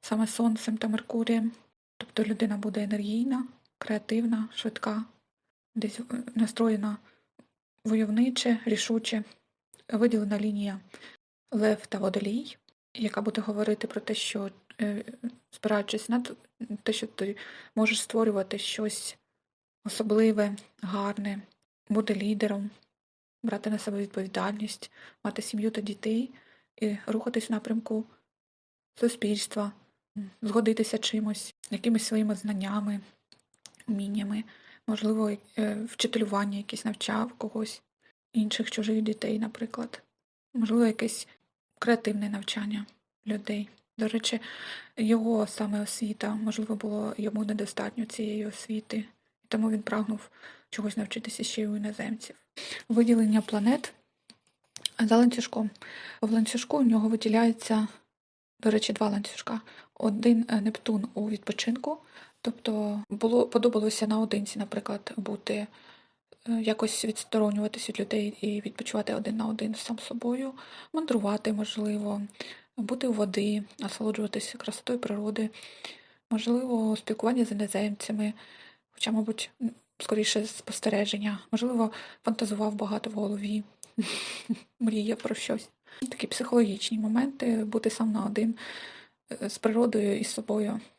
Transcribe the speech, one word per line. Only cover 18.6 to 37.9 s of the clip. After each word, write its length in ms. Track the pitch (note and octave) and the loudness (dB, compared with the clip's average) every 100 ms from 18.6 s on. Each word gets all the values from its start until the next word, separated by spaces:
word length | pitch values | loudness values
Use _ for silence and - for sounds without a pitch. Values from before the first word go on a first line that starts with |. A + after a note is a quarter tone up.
| - - G#3+ - - - _ _ _ _ _ _ G#3+ | -4 -2 -2 -4 -10 -12 _ _ _ _ _ _ -8
особливе, 680 | - A3 G#3 A3 G#3+ G#3 G3+ - _ | -4 2 6 6 6 2 0 -12 _
гарне, 600 | F#3 G3+ G3+ G3+ G3+ G3 - _ _ _ _ | -4 -2 -2 -2 -4 -6 -10 _ _ _ _
бути 260 | G#3+ G#3+ G3+ | 2 2 0
лідером, 540 | G3+ G#3 G#3+ G3+ G#3 - _ _ _ _ _ _ | 0 2 2 0 -4 -10 _ _ _ _ _ _
брати 260 | A#3 G#3 G#3+ | -4 -2 0
на 80 | G#3+ | -2
себе 200 | G#3+ G3+ | -2 -4
відповідальність, 960 | G3+ G3+ F#3+ F#3+ F#3 G#3 G#3+ - - - - _ | -4 -4 -4 -2 -2 -2 -6 -8 -14 -18 -20 _
мати 180 | G#3+ G3+ | -6 -4
сім'ю 300 | G#3+ G#3+ A3 | -4 -2 -2
та 100 | A3 | -2
дітей 500 | G#3 G3+ A3 A3+ C4 - - _ _ - | -6 -4 0 0 -2 -8 -20 _ _ -4
і 160 | G#3+ G#3 - | -2 -2 -2
рухатись 420 | A3 A#3+ A#3 A3 | -2 0 -2 -2
в 20 | |
напрямку 540 | G#3+ - A3+ - A3 A3+ _ _ _ _ _ _ _ _ - | -4 -2 -4 -2 -4 -4 _ _ _ _ _ _ _ _ 0
суспільства, 720 | A#3+ A#3 G#3 G#3 - - G3+ - _ _ _ - | 0 2 0 0 -2 -2 -4 -6 _ _ _ -10
м, 120 | G3 _ | -10 _
згодитися 560 | G#3+ G#3+ A3 A3 A3 A3 | 0 4 4 2 2 0
чимось, 580 | - G#3+ G#3+ G#3 - - - | -2 -2 -2 -4 -8 -14 -8
якимись 320 | G3 A#3+ A3+ | -2 2 2
своїми 320 | - A3 G#3+ G3 | 2 2 2 0
знаннями, 640 | G#3 G3+ G3 G#3 G#3 G3+ - _ _ - _ _ - _ - | -2 -2 0 -2 0 -4 -6 _ _ -20 _ _ -20 _ -4
вміннями, 560 | G3+ G3+ G#3 G3+ G#3 A3 - - - - | -2 0 -2 -2 -4 -6 -14 -20 -12 -4
можливо, 440 | G#3+ G#3+ A3 G#3+ G#3 - - | 0 2 4 2 0 -6 -2
е, 200 | G#3+ G#3 A3+ | 0 -2 -6
вчителювання 680 | - A#3+ A#3+ G#3 G3+ G3+ G3+ | -2 0 2 2 2 0 -2
якесь 280 | G3+ G#3+ A3 | -6 -6 -4
навчав 480 | G#3 - G#3+ A#3 | -4 -2 0 -2
когось, 480 | - G#3+ A3 G#3+ - _ | -4 -6 -4 -6 -8 _